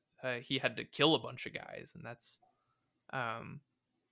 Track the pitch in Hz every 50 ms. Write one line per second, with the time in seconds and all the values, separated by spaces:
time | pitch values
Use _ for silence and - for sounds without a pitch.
0 | _ _ _ _ - 131 123 120 117 - 139 127 - 127 117 113 117 - - -
1 | 139 156 156 135 - 127 127 127 - - - - - - - - - - - -
2 | - 117 120 - - - - - - _ _ _ _ _ _ _ _ _ _ _
3 | _ _ - 135 123 117 113 117 - - - 143 - _ _ _ _ _ _ _
4 | _ _